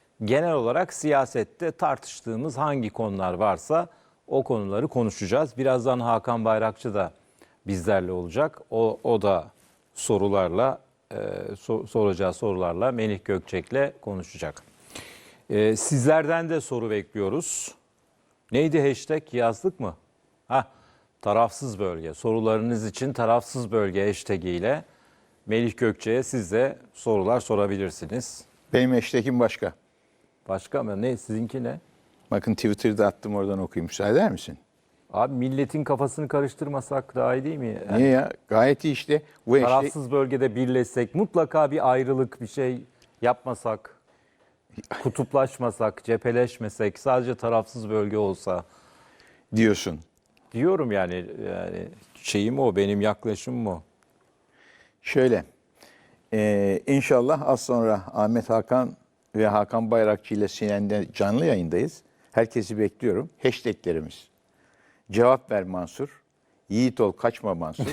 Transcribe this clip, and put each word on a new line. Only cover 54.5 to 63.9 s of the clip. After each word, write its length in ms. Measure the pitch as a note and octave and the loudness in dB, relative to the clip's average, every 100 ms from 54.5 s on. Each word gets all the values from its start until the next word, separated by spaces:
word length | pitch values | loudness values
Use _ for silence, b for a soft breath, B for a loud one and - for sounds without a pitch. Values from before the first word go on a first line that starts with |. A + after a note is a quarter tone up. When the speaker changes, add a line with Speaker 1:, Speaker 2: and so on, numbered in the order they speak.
| b b b b b | b b b b b
Speaker 2:
Şöyle, 440 | - C#3+ B2+ G#2+ D#2+ _ _ _ b b b b _ | -2 2 4 4 0 _ _ _ b b b b _
e, 480 | A2 G#2+ G2+ G2+ F#2+ - | 0 2 2 2 0 2
inşallah 600 | C#3 B2 B2+ B2 C3+ C#3 | 0 4 4 4 2 2
az 140 | C3 | 0
sonra 400 | - A#2+ A2+ G#2 F#2 | 2 2 2 0 -2
Ahmet 360 | - G#2+ A#2 A2 | 0 2 0 2
Hakan 460 | A2+ A2+ B2+ B2 - _ _ _ G#2+ | 0 2 0 0 -6 _ _ _ 0
ve 120 | G#2+ | 2
Hakan 440 | G#2 G2+ A2+ A2+ | 4 2 0 2
Bayrakçı 420 | A2+ G#2+ G#2 - G#2 | 4 4 2 -2 -2
ile 120 | G#2 | -2
C 200 | - G#2+ | -2 -2
N 200 | G2+ G2+ | 0 0
N'de 180 | G#2 F#2+ | -2 -2
canlı 320 | - G2+ A#2 E3 | -2 0 2 2
yayındayız. 560 | G#2+ E2+ F2 C#3 - _ b b | 2 0 0 -2 -6 _ b b
Herkesi 460 | - A2+ B2 F#2+ G#2+ | 0 0 -2 -4 -2
bekliyorum. 520 | G#2 - A#2+ F#2+ D#3 - | -2 0 -2 -2 -4 -2
Hashtaglerimiz. 840 | B2+ - A#2+ G#2 - | -2 -2 -4 -4 -4